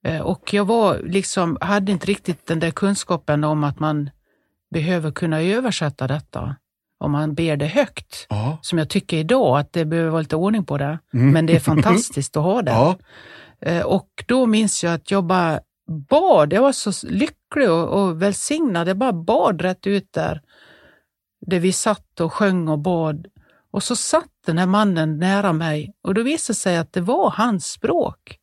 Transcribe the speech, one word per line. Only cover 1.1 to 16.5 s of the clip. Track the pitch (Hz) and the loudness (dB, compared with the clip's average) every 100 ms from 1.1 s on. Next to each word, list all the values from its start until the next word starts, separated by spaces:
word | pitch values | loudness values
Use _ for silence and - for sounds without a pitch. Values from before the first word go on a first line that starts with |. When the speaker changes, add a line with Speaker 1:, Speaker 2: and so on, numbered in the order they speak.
| 190 185 - 170 160 | -2 -2 -2 -2 -2
Speaker 1:
hade | 170 202 196 | 0 0 0
inte | 185 160 | -2 -2
riktigt | 202 - 165 - | -4 -4 -10 -4
den | 165 | -2
där | 165 | -2
kunskapen | - 196 202 - 170 - 147 | 0 -2 -2 -2 -4 0 0
om | 151 151 | 0 0
att | 143 143 | -2 -2
man | 156 151 143 _ _ _ _ _ _ | -2 -2 -4 _ _ _ _ _ _
behöver | 170 156 180 156 | -4 0 0 -2
kunna | - 170 156 | -4 -2 0
översätta | 170 220 262 - 151 - 131 | 0 0 -2 -2 -4 -4 -4
detta | 147 - - - 139 _ _ _ _ | -4 -6 -8 -8 -8 _ _ _ _
om | 143 | -2
man | 147 156 | 0 -2
ber | 151 165 147 | -2 -2 0
det | 147 | 0
högt. | 214 254 - - - - | 0 -2 -4 -16 -18 -6
Speaker 2:
Ja. | 104 117 156 | -4 -2 -4
Speaker 1:
Som | - 170 | -2 -2
jag | 151 | 0
tycker | 202 - 165 | -2 -2 -4
idag, | 160 254 185 135 | 2 2 4 2
att | 147 | 0
det | 170 156 | -2 -2
behöver | 165 165 | 0 0
vara | 160 | -2
lite | 151 160 | -2 -2
ordning | 190 220 175 | 0 0 -2
på | 143 | -2
det. | 139 160 _ | -2 -4 _
Speaker 2:
Mm. | 120 131 | 2 4
Speaker 1:
Men | 160 160 | 6 6
det | 165 | 4
är | |
fantastiskt | - 151 208 196 - - 139 151 | 4 2 4 2 0 -6 -4 -2
att | |
ha | 165 226 | 0 0
det. | 160 | 2
Speaker 2:
<laughs> | 113 | 4
Ja. | 147 185 _ - - - - _ | 4 2 _ -20 -20 -20 -20 _
Speaker 1:
Eh, | - 170 - | -4 -2 0
och | 190 - - - | -2 -4 -16 -2
då | 254 240 | 2 4
minns | 214 214 - | 2 2 0
jag | 170 | -2
att | 170 - | -2 -2
jag | 196 170 | -2 2
bara | 185 165 156 - _ - 160 139 | 2 2 -2 -6 _ -12 -10 2
bad. | 294 370 220 147 | 2 6 4 4